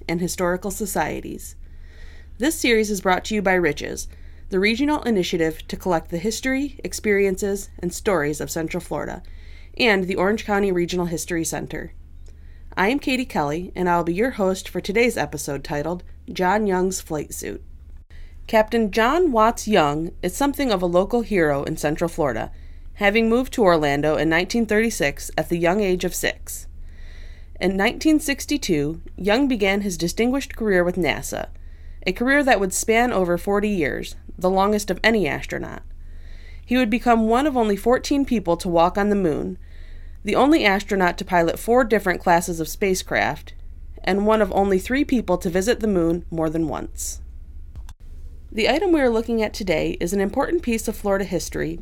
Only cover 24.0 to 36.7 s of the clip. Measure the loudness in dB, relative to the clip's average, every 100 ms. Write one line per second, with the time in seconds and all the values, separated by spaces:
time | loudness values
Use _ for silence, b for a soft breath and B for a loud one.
24 | 2 2 4 2 2 0 2 2 2 2
25 | -2 -2 -6 -4 -2 2 2 4 2 2
26 | 0 -2 -4 -4 -10 -12 -12 -14 b b
27 | b b b b b b 0 2 0 2
28 | 2 2 2 -4 -2 -2 0 0 0 -6
29 | -12 -4 0 2 2 2 2 0 -2 -2
30 | -2 0 0 0 -4 -4 2 4 2 2
31 | 0 0 -4 -6 -8 -10 b b b b
32 | -4 0 2 4 6 4 2 -2 2 4
33 | 4 2 2 0 0 0 2 2 0 -2
34 | -6 -12 -14 -2 2 4 4 2 0 0
35 | 2 2 0 -2 -6 -8 -8 -10 -12 -14
36 | b b b b b b b